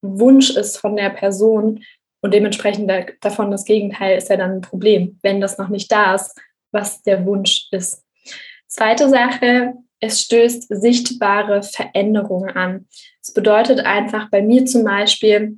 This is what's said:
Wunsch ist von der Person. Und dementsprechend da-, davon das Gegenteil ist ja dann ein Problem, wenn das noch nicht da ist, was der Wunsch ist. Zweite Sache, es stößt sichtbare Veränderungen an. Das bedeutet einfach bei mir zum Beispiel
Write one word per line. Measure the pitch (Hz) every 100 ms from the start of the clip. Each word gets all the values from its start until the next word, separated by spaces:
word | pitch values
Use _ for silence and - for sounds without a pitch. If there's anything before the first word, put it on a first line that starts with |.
Wunsch | 196 196 240 269 262
ist | - 202 -
von | 208 208
der | 196
Person. | - 196 196 220 220 214 214 - _ _ _
Und | 202
dementsprechend | 202 208 202 208 202 202
da-, | 190 180 -
davon | 202 202 202
das | 196 -
Gegenteil | 214 202 202 196 185
ist | -
ja | 190
dann | 185 190
ein |
Problem, | 185 185 208 202 180 -
wenn | 196 196
das | 196 -
noch | 190
nicht | 202 202
da | 214 202 190
ist, | 196 - _ _ _
was | 208 208 -
der | - 190 180
Wunsch | 202 196 - -
ist. | 190 180 - _ _ - - - - _
Zweite | - 220 233 285
Sache, | 269 247 262 247 247 247 - _ _
es | 220 214
stößt | - 233 233 240 -
sichtbare | 208 220 240 240 247 208 202 208 202
Veränderungen | 202 - - 190 202 214 196 185 190
an. | 180 180 190 - - - _
Das | -
bedeutet | - 196 208 226 254
einfach | - 202 208 214 214
bei | 196
mir | 208 247 262
zum | 247
Beispiel | 220 196 208 - 214 208 214